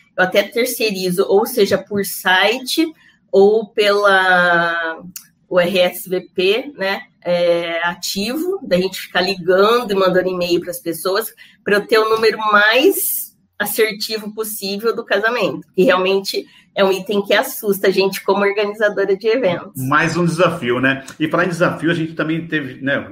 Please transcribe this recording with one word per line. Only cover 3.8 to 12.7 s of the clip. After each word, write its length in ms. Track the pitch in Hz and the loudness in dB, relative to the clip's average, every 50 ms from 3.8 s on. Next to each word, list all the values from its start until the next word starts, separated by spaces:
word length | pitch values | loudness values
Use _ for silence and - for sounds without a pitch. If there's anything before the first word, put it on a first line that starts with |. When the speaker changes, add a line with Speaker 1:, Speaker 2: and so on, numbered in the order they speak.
| 208 202 202 208 202 202 196 190 185 185 185 180 175 180 170 170 170 170 165 170 165 165 165 - 175 180 - - - _ _ _ _ - | 2 2 2 4 4 4 4 4 4 4 4 4 4 4 4 2 2 0 -2 -2 -4 -6 -6 -8 -12 -16 -18 -18 -20 _ _ _ _ -2
Speaker 1:
o 120 | 170 180 | 2 2
R 200 | 175 175 190 180 | 2 2 2 2
S 300 | 180 180 180 - - 185 | 2 2 0 -4 -8 -6
V 120 | 185 180 - - _ | -6 -6 -6 -6 _
P, 380 | - 180 190 208 233 277 294 294 | 0 0 2 2 0 -2 -8 -10
né, 260 | - 190 190 196 - - _ _ _ - | -6 -6 -4 -4 -6 -8 _ _ _ -4
é, 580 | 170 175 175 175 175 170 170 170 170 170 165 170 | -2 -2 0 2 2 2 0 -2 -4 -4 -4 -4
ativo, 760 | 175 175 170 - - - 190 196 208 254 320 320 359 392 - 269 | -4 -4 -6 -8 -8 -6 -6 -4 -4 -4 -4 -4 -4 -6 -6 -4
da 140 | - 185 180 | -2 0 0
gente 220 | 180 190 - - | 0 -2 -4 -10
ficar 220 | - - - 180 | -12 -6 -4 -2
ligando 720 | 185 190 196 180 165 175 180 185 202 214 233 240 - 196 | -2 -2 -2 -2 0 2 4 4 4 4 2 0 0 -2
e 40 | 202 | 0
mandando 340 | 190 190 185 175 180 180 185 | 0 2 2 2 2 0 0
e-mail 320 | 185 180 175 175 175 175 | -2 -4 -2 0 0 -2
pras 180 | 170 180 170 - | -2 -4 -10 -8
pessoas, 540 | - 170 160 165 - 190 190 208 226 - - - - - _ _ _ | -8 -8 -6 -4 -4 -4 -2 -2 -4 -6 -10 -18 -20 -20 _ _ _
pra 120 | - 202 | 0 0
eu 100 | 208 208 | 0 2
ter 120 | - - 220 | 2 2 2
o 120 | 220 220 | 4 4
número 280 | 220 220 226 220 214 - | 4 4 4 2 2 0
mais 1000 | - 202 208 202 208 214 | 2 2 4 4 6 4